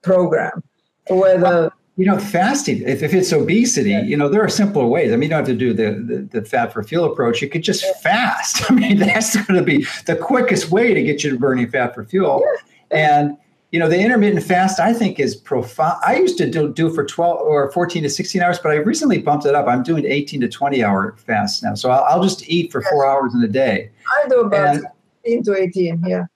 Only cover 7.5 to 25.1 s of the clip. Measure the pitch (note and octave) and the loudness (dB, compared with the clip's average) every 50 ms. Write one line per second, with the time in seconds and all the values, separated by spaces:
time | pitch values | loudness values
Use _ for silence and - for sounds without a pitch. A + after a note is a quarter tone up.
7.5 | - E3 D#3+ G#3 G3 - - F#3+ F#3 - - E3 F#3+ A3+ B3 G#3 - - - - | -6 -4 -2 -2 -2 -2 -2 -4 -4 -2 0 0 0 2 0 0 -2 -4 -4 -4
8.5 | - - - - C4 B3+ G3+ B3+ G3+ G3+ G#3 G3+ - - A3 - - G3+ G#3 - | -4 -4 0 2 4 4 4 4 2 2 2 2 2 0 -2 0 -2 -2 0 2
9.5 | F#3+ F3+ E3 - D3+ D3 C#3+ - - - - - E3 - - - C#4 B3+ A3 - | 2 2 2 2 2 0 0 -2 -8 -10 -4 -4 -4 -4 -2 0 0 2 2 2
10.5 | G3+ - E3+ D#3 E3+ G#3 A#3+ A#3+ G3 D3 C3 D3 D3 C#3+ - D3 C3+ B2 C3+ C#3 | 0 0 0 0 2 2 4 4 2 2 0 0 -2 -2 -2 -4 -2 0 0 0
11.5 | C3 B2+ A#2+ A2+ - C3+ - - - - G#2+ - - F#3+ F#3 D3 - - - D5+ | 0 0 -2 -2 -2 -2 -2 -2 -4 -10 -14 -4 -2 0 0 2 2 2 0 0
12.5 | C5+ - - _ _ _ _ _ - D#3 D#3 D3+ D3 D3 D3 D3 C#3+ _ _ _ | -2 -4 -8 _ _ _ _ _ -2 2 2 4 4 4 2 0 -4 _ _ _
13.5 | _ _ _ _ - E3 E3+ D#3 E3+ F3+ G3 A#3 B3+ A3+ G3+ G#3 G3+ E3+ - - | _ _ _ _ -4 0 0 2 2 2 2 2 2 4 2 2 2 0 0 0
14.5 | F#3+ F3+ F#3+ F#3+ F#3+ - E3+ G#3+ A#3 A3+ A3+ F#3+ - - G#3+ A#2+ A2 - _ - | 2 2 2 2 0 0 0 0 2 0 0 -2 -2 -2 -4 -4 -4 -8 _ -6
15.5 | C#3+ B2 - - - - D#3 D#3+ - - - F3 B3 E4 F#4+ - - - E3+ C3+ | -6 -4 -4 -8 -4 -2 -2 -2 -2 -2 0 0 2 2 2 0 0 0 -2 -2
16.5 | A#2+ D#3+ D3+ C3 - - E3 D#3+ D#3+ D3+ C#3+ - - - E3+ F3 E3+ - D3+ D#3 | 0 -2 -2 -2 -2 -2 -2 -2 0 -2 -6 -4 -2 -2 0 0 0 0 0 0
17.5 | D3+ D3 C#3 C#3 - F3 F3 E3+ - E3+ D3+ C#3 - - - - - F3+ F3 F3 | 0 0 0 -2 -2 -2 -2 -2 -2 -4 -4 -4 -4 -6 -8 -4 -2 0 0 0
18.5 | F3 - - D#3 D3+ D3+ D3+ A3 D#4 - D#4 C#3+ F#3+ D3 - C#3+ C#3+ D3 D3 D3 | -2 0 0 0 0 0 0 0 -2 0 0 0 0 0 0 0 -2 0 2 2
19.5 | C#3+ D3 C3+ B2+ B2 C3 B2 D#3+ E3 D#3 C3 - C3+ D3 C#3+ - - C#3 B2 A2 | 2 2 2 0 0 0 0 -2 -2 -2 0 -2 -2 -2 -4 -6 -6 -6 -6 -6
20.5 | - - C#3+ C#3 C#3 C3 A2+ G#2 G2 F#2+ F#2+ F2+ - - _ - A2+ G#2+ G2+ G2+ | -4 -4 -4 -2 0 0 0 0 0 0 -2 -4 -8 -12 _ -4 -4 -2 -2 -4
21.5 | - - - A2 G#2 G#2 - B2+ B2+ C3+ - B2+ D#3+ F3 F#3 F#3+ - - - - | -6 -6 -6 -6 -6 -4 -2 2 2 2 4 2 2 2 2 0 -2 -4 -6 -4
22.5 | D#3+ F3 E3 - - C#3 - - - C#3+ C3+ C3+ C3+ C#3 C3+ B2 A2 A#2+ A#2 G#2+ | -2 -2 -2 -2 -6 -4 -2 0 0 2 2 2 2 0 0 0 0 0 0 0
23.5 | G2+ C3 C3+ A#2+ G2+ F#2+ - - _ _ _ - - C#4+ D4 B3+ C4 B3 A3+ G3+ | 0 0 0 0 0 -4 -6 -10 _ _ _ -2 -2 0 0 2 2 2 2 2
24.5 | - D3+ D3 F3+ F3+ D3 C#3+ - - _ _ _ | 0 2 2 2 0 0 -4 -10 -18 _ _ _